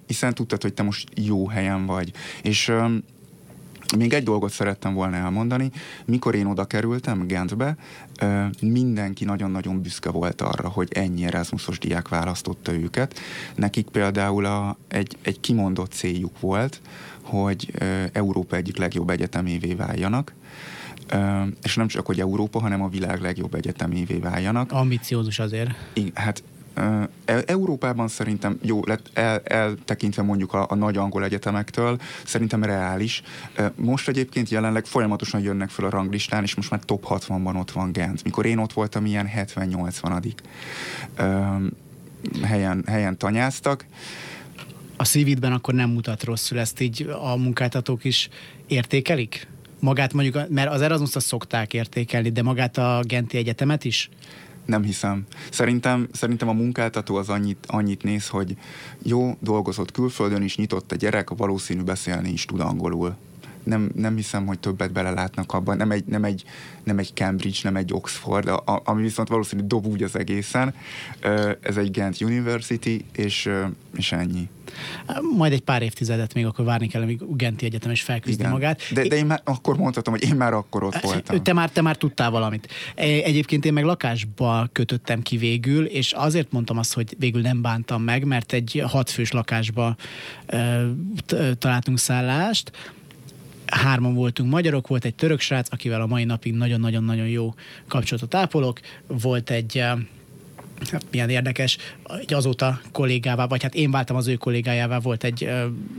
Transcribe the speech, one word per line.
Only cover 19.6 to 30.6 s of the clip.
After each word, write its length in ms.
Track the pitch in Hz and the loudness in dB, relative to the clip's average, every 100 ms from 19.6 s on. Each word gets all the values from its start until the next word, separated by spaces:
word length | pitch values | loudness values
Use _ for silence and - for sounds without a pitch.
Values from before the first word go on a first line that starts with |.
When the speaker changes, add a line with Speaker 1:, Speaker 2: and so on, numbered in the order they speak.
| 87 | -2
Speaker 1:
váljanak. 600 | 90 98 90 92 123 147 - - - - - - - - | -2 -2 -2 0 0 -2 -10 -20 -16 -14 -14 -14 -16 -2
Ö, 320 | 98 98 98 98 - | 0 2 2 -2 -2
és 120 | - | -2
nem 120 | - 110 | 0 0
csak, 180 | 104 | 0
hogy 140 | - 90 | -2 0
Európa, 400 | 95 104 107 113 | 0 0 0 0
hanem 220 | 110 98 | 0 0
a 80 | 98 | 0
világ 320 | 95 95 92 | -2 -2 -2
legjobb 340 | 87 90 90 | -2 -4 -4
egyetemévé 640 | 80 - 87 87 87 87 87 | -2 -4 -2 -2 0 0 -2
váljanak. 540 | 90 90 92 117 127 | 0 0 0 0 0
Speaker 2:
Ambiciózus 680 | 135 131 120 - 120 110 104 | 2 2 2 0 0 0 -2
azért. 300 | 107 110 120 117 - | -2 -2 -4 -6 -4
Speaker 1:
Igen, 180 | 113 98 | -2 -2
hát, 300 | - 104 - - - - | 0 -2 -2 -10 -20 -8
ö, 300 | - 190 107 104 - | -2 2 2 0 -4
E-, 180 | - 117 | 0 2
Európában 640 | - 190 185 139 131 120 113 | 2 2 2 0 0 0 -2
szerintem 500 | - 107 101 101 - | -2 -2 0 0 -2
jó, 240 | 113 107 | 0 0
lett 240 | - 110 - | 2 -2 -2
el-, 280 | 113 113 110 | 0 2 0
eltekintve 800 | - 110 107 101 - 104 104 101 | 2 2 2 -2 -4 0 0 2
mondjuk 320 | 101 98 92 | 2 2 2
a, 120 | 98 | 0